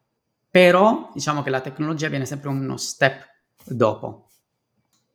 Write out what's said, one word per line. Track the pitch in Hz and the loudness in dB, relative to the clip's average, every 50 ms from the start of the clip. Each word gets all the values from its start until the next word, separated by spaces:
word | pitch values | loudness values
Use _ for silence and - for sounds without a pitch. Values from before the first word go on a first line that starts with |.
| _ _ _ _ _ _ _ _ _ _ | _ _ _ _ _ _ _ _ _ _
però | - 180 180 175 175 180 202 220 247 330 - - - | 4 6 6 6 6 6 4 4 2 0 -4 -10 -12
diciamo | - - 151 151 147 | -6 -4 -4 -4 -4
che | 135 139 | -2 -2
la | 131 131 | -4 -4
tecnologia | - 147 139 - 151 156 165 147 156 151 | -4 -6 -8 -8 -6 -6 -4 -4 -4 -4
viene | 139 139 131 | -4 -4 -6
sempre | 123 147 139 143 143 | -6 -8 -8 -8 -6
uno | 135 135 135 135 131 127 | -6 -6 -6 -6 -8 -8
step | - - - - 143 131 - - - _ _ _ _ _ _ _ _ | -8 -10 -2 0 0 0 0 -2 -10 _ _ _ _ _ _ _ _
dopo. | - 131 117 117 107 107 - - 117 107 - _ _ _ _ _ _ _ _ _ _ _ _ _ _ _ _ _ _ _ | -10 -2 0 2 2 0 -2 -8 -12 -14 -16 _ _ _ _ _ _ _ _ _ _ _ _ _ _ _ _ _ _ _